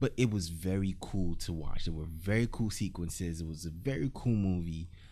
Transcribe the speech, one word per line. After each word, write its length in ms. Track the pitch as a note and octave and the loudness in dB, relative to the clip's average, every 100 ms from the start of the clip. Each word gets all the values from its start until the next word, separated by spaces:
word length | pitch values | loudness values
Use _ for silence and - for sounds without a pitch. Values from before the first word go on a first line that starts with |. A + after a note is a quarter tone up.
but 120 | C3 - | 0 4
it 120 | B2 | 4
was 160 | G#2 E2+ | 4 0
very 480 | E2 F2+ G2 G2 - | -2 0 2 2 -2
cool 360 | - G2 F2 E2+ | -2 2 2 2
to 160 | - | -2
watch. 320 | E2 D#2 - | -2 0 2
There 100 | - | 2
were 120 | D#2 D#2+ | 0 -4
very 420 | D#2+ F2+ A2 A#2 | -4 2 4 4
cool 200 | - A2 | 0 -2
sequences. 720 | - G2 - E2+ - F2 E2 | 0 -4 -2 -6 -4 -4 -2
It 60 | E2 | -4
was 180 | D#2 | -6
a 60 | E2 | -6
very 400 | E2 A#2+ C3+ C#3 | -6 -4 -2 -2
cool 220 | - B2+ | 0 2
movie. 540 | A2 G2 F2+ E2+ D#2+ E2 - - | 4 4 2 0 -4 -6 -12 -18